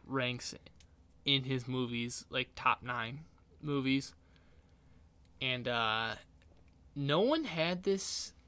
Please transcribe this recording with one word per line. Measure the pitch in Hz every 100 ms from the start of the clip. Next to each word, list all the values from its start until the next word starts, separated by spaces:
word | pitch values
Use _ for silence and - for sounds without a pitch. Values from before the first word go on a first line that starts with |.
| -
ranks | 135 123 123 - - - - - - - - -
in | 139
his | 131 131 123
movies, | 127 123 120 120 - -
like, | 131 127 -
top | 127 117
nine | 123 120 113 143 160 - - -
movies. | 147 143 131 135 - - - - - - - - - - - - - -
And, | 131 127 120
uh, | 120 113 110 113 107 - - - - - - - 143
no | 139 151
one | 233 320
had | 269 165 160 180
this, | 190 196 - - - -